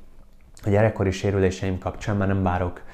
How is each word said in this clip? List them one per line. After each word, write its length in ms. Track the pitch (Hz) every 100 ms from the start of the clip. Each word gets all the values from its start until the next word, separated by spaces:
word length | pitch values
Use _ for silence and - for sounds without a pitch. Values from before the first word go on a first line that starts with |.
| - - - - - -
a 40 | 107
gyerekkori 420 | 101 110 - 98
sérüléseim 680 | 92 101 98 92 92 95 92
kapcsán 380 | 90 - - 101
már 120 | 98
nem 140 | 98
várok 400 | 95 90 90 - -